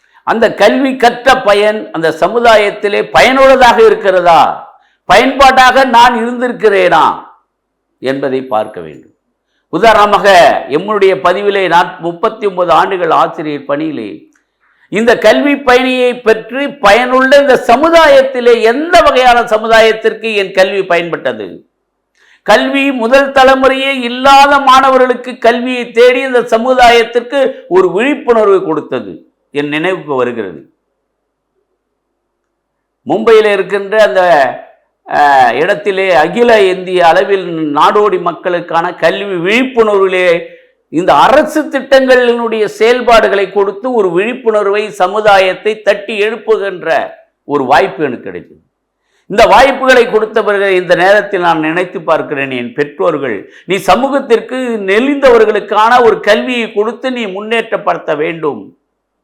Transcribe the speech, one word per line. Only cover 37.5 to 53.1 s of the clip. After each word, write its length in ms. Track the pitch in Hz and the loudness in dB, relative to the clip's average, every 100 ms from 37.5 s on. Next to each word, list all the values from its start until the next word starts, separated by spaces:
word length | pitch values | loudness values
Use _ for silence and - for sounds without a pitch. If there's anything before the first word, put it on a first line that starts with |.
| 160 151 | -6 -4
நாடோடி 460 | 143 185 208 208 180 | 0 2 2 0 0
மக்களுக்கான 720 | 175 151 185 175 170 165 180 | -4 -6 -6 -6 -4 -4 -4
கல்வி 420 | 175 170 196 202 180 | -2 -2 -2 -6 -6
விழிப்புணர்விலே 1040 | 180 233 262 240 214 196 190 185 180 170 170 - _ _ _ | -2 -2 -2 0 0 2 0 0 0 0 -4 -20 _ _ _
இந்த 260 | 151 190 | -4 2
அரசு 480 | 147 180 285 277 311 | 4 4 2 0 -4
திட்டங்களினுடைய 1000 | 269 269 - 269 262 254 240 240 226 220 | -4 -8 0 0 4 2 2 -2 -4 -4
செயல்பாடுகளை 880 | 202 - 220 254 233 220 214 202 190 | -4 -2 0 0 2 2 2 -2 -2
கொடுத்து 420 | 208 196 196 254 | -2 -4 -4 -4
ஒரு 160 | 233 185 | -2 -2
விழிப்புணர்வை, 800 | 170 226 247 226 208 202 208 214 | -2 -4 -4 -2 0 -2 -2 -6
சமுதாயத்தை 920 | - 185 214 214 196 190 180 214 214 | -2 -2 0 2 2 2 -2 -6 -4
தட்டி 380 | 202 214 - 214 | -2 -4 -4 -4
எழுப்புகின்ற 920 | 214 233 226 208 196 180 160 139 85 - _ _ | -4 -4 -4 -2 -2 -8 -4 -4 -4 -14 _ _
ஒரு 200 | - 143 | -6 -4
வாய்ப்பு 400 | 160 170 190 - | 0 0 0 -4
எனக்கு 180 | 143 113 | -6 -6
கிடைத்தது. 380 | 98 87 80 80 _ _ _ _ _ _ _ | -12 -16 -18 _ _ _ _ _ _ _ _
இந்த 200 | 208 196 | 0 4
வாய்ப்புகளை 600 | 208 269 262 262 254 - | 4 2 0 2 2 2
கொடுத்தவர்கள் 640 | 214 220 220 208 202 196 | 0 -2 -2 -2 -2 0
இந்த 240 | 185 175 | -2 0
நேரத்தில் 460 | 175 185 208 202 185 | 0 2 2 0 -4
நான் 200 | 170 160 | -2 -2
நினைத்து 420 | 156 170 180 185 | -2 -4 -6 -8
பார்க்கிறேன். 480 | 160 151 131 139 135 | -4 -4 -4 -8 -6
என் 220 | 127 120 | -8 -8
பெற்றோர்கள், 800 | 147 147 - 185 | -6 -6 -4 -4